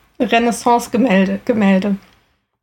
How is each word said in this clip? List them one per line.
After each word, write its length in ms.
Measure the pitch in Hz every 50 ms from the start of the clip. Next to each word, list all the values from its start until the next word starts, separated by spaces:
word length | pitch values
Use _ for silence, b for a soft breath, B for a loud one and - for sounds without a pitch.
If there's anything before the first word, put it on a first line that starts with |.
| _ _ _ -
Renaissance-Gemälde, 1160 | 254 196 233 233 240 233 208 - - 247 240 233 233 - - 208 262 247 185 196 190 190 196 196 -
Gemälde. 500 | - 240 220 202 196 196 185 202 202 196 196 - _ _ _ _ _ _ _ _ _ _ _